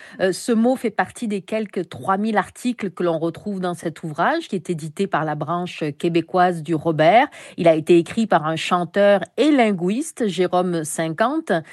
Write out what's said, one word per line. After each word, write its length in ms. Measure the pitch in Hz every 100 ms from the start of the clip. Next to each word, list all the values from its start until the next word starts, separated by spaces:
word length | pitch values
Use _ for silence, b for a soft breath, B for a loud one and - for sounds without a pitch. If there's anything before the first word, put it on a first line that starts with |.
| B B
Euh, 120 | 190
ce 200 | 175 -
mot 240 | 226 233 254
fait 140 | 240
partie 380 | - 190 - 233
des 140 | 202
quelques 480 | - 220 214 - 170
trois 280 | - - 190
mille 200 | 220 208
articles 520 | 175 - 247 240 196
que 140 | -
l'on 160 | 175 165
retrouve 400 | 165 160 - 190
dans 160 | 180 170
cet 260 | 170 156
ouvrage, 460 | 170 147 196 320 330
qui 80 | 196
est 160 | -
édité 340 | 170 156 - 196
par 200 | 160 151
la 100 | 151
branche 480 | 147 175 180 - 156 143
québécoise 640 | 175 165 165 180 180 170
du 100 | 151
Robert. 540 | 160 160 156 156 214 262 B B B
Il 100 | 175
a 80 | 160
été 240 | 156 175
écrit 260 | 165 - 220
par 220 | 180 151
un 80 | 160
chanteur 680 | - 180 175 202 202 202 - -
et 140 | 285
linguiste, 760 | 294 220 190 180 220 320 - 226
Jérôme 580 | 170 180 180 185 175
Cinquante. 680 | 156 - 160 156 226 311 320 180 151